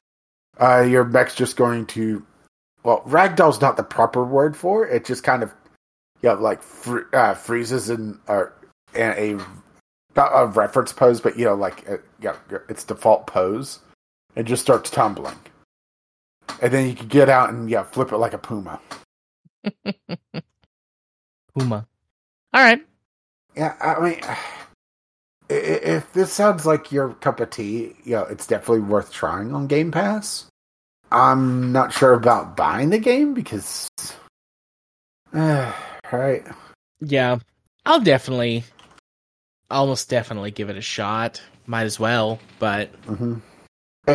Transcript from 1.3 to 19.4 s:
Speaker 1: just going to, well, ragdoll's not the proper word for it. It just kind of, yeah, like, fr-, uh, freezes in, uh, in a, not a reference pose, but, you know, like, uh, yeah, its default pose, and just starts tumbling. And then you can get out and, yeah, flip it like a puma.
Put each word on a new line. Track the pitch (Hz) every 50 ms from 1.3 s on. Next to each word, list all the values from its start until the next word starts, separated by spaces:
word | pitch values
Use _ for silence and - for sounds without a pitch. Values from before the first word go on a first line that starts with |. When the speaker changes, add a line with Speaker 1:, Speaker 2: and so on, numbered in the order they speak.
| -
Speaker 1:
just | - 127 123 -
going | - 123 120 117 117 110
to, | - - 113 110 110 107 95 - _ _ _ _ _ _ _ _ _ _ _
well, | - 117 110 -
ragdoll's | - 123 139 170 190 190 165 190 170 151 - -
not | 143 131 -
the | - 107
proper | - - - 113 117 - 127 123
word | 123 135 139 147 156 151
for | - 175 180 202 220 220 156
it. | 127
It | 117 -
just | - 127 -
kind | - 143 127 123 110
of, | 104 - _ _ _ _ _ _ _ _ _ _ _ _ _
yeah, | - 120
like, | 104 107 110 107 - - -
fr-, | - - - - 120 120 120 - -
uh, | - 131 117 104 95
freezes | - - - 120 120 120 113 131 123 101 110
in, | 117 110 110 107 101 - _
uh, | - 104 98 90 - - _ - _ _ _ _ _
in | - 117 113 113
a, | 95 101 107 107 104 95 90 92 92 - - _ _ _ _ _ _ _ _ _ _
not | 143 139 139 139
a | 135 123
reference | 110 98 110 101 - - 131 123 -
pose, | - - 131 123 117 113
but, | - 110 - 117
you | 120
know, | 107 101
like, | 101 98 92 - - - -
uh, | 101 - - _ _ _
yeah, | 107 98 - - _ - 98 - - -
its | 107 - -
default | - 104 - - 113 107 - - -
pose, | - 98 92 95 107 123 139 - - - _ _ _ _ _ _ _ _ _ _ _
and | 117 117
just | 110 127 -
starts | - - 123 110 - -
tumbling. | - 135 117 107 95 - 69 - - - _ - _ _ _ _ _ _ _ _ _ _ _ _ _ _ _ _ _ _ _ - - -
And | 123 123
then | 131 135 131 127
you | 120
can | - 117 110
get | 135 143 139 131
out | 135 127 123 113
and, | 113 120 117 110
yeah, | 117 101 92
flip | - - 127 131 123
it | 107 110
like | 117 107 110
a | 98
puma. | - - 117 104 92 82 78 - - _ - - - _ _ _ _ _ _ _